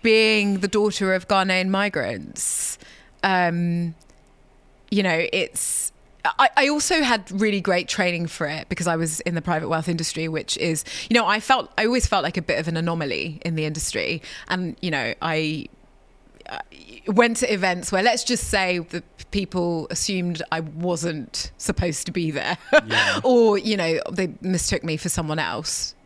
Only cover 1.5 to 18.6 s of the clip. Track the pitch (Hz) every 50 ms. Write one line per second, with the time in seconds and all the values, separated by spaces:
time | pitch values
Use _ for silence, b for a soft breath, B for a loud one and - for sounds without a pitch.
1.5 | 185 185 185 190 190 190 202 208 - 156 120 - 113 95 - - - - - -
2.5 | - - - - - B B B B B B B B _ - 196 190 180 180 170
3.5 | 170 170 175 170 170 170 170 170 160 - - _ - - _ _ _ _ _ _
4.5 | _ - _ _ _ _ _ - 208 202 190 180 165 160 170 - - 185 180 -
5.5 | - - - - - - - - _ _ - _ - - - - - - 269 233
6.5 | - - 277 277 302 302 294 - 370 320 294 247 240 214 185 - 185 196 220 214
7.5 | 202 196 175 202 180 180 180 - - - 190 180 175 170 170 160 - - 165 143
8.5 | 151 156 - _ 180 - 175 175 165 165 160 160 156 156 - 180 170 170 - 175
9.5 | 175 156 165 165 165 160 156 180 170 165 165 - - 165 160 160 160 151 - -
10.5 | - - - 170 160 147 - B B B B B 226 240 226 180 202 214 208 -
11.5 | 269 247 - - - - 220 233 247 254 - - 220 190 160 165 - 185 165 -
12.5 | 151 - 156 170 165 165 170 170 170 165 151 139 - 76 - 170 151 - - 170
13.5 | 165 156 156 156 151 156 - - - 110 78 - - 151 B B B B B B
14.5 | 185 185 180 165 - - - 180 156 139 120 117 - - - 165 160 160 160 151
15.5 | 156 151 - - - _ - _ _ _ _ _ _ - _ - - - - -
16.5 | - - - - - 71 76 87 113 120 - 208 202 208 233 233 233 - 254 -
17.5 | 208 190 185 185 180 180 - - - 185 196 240 233 240 - - 247 - - -
18.5 | - 196